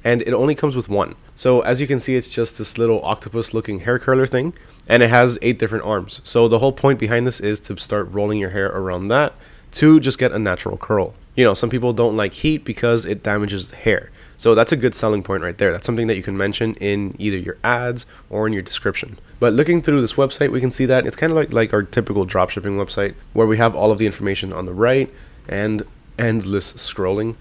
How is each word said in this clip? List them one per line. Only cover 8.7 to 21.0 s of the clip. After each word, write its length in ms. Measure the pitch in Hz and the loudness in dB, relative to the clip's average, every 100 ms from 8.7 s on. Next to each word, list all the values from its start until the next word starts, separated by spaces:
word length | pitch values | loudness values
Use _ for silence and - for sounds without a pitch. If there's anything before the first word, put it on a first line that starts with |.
| 95 95 90 98 | -4 -4 -4 0
that 240 | 127 147 - - - - | 0 0 -6 -20 -20 -14
to 260 | - 156 156 | 2 6 8
just 200 | 127 - | 6 0
get 120 | 127 | 0
a 80 | 107 | 0
natural 380 | 104 90 - 98 | -2 -2 -6 -8
curl. 380 | - 107 92 - - | -2 0 0 -8 -8
You 80 | - | 4
know, 100 | 120 | 4
some 160 | 98 117 | 4 -2
people 220 | 123 123 | 0 -2
don't 240 | 113 117 | 2 2
like 160 | 110 101 | 2 -2
heat 320 | - 156 156 | -2 -2 -2
because 420 | - 110 120 117 | -6 -2 0 0
it 180 | 101 101 | 0 -4
damages 480 | 107 104 104 98 90 | -2 -2 -2 -6 -10
the 40 | |
hair. 340 | - 113 101 - - - - | -4 0 0 -2 -20 -20 0
So 180 | 117 | 4
that's 160 | 110 117 | 6 4
a 60 | 147 | 2
good 180 | 120 | 0
selling 280 | - 113 104 | 0 -2 -2
point 200 | 90 95 | -2 -4
right 140 | 87 87 | -4 0
there. 160 | 98 | 0
That's 120 | 82 | 0
something 220 | - 117 113 | -4 -2 0
that 80 | |
you 80 | 98 | -2
can 140 | 95 98 | -4 -4
mention 380 | 98 101 113 | -2 -2 -4
in 380 | 104 101 101 101 - | -2 -4 -2 -4 -4
either 180 | 104 95 | -4 -4
your 200 | 90 - | -6 -4
ads 420 | 117 120 123 120 - - - | -2 0 -2 -8 -12 -20 -8
or 180 | 104 110 | -4 -2
in 60 | |
your 80 | 104 | -2
description. 580 | 92 - 104 - - 101 - - | -6 -4 -4 -4 -10 -16 -20 0
But 100 | 120 | 2
looking 300 | 113 156 170 | 2 2 2
through 180 | 156 143 | 4 2
this 140 | 117 | 2
website, 380 | - 135 - 147 | 0 0 0 -2
we 100 | 127 | 0
can 100 | 127 | -2
see 140 | - | 0
that 200 | 127 127 | 2 2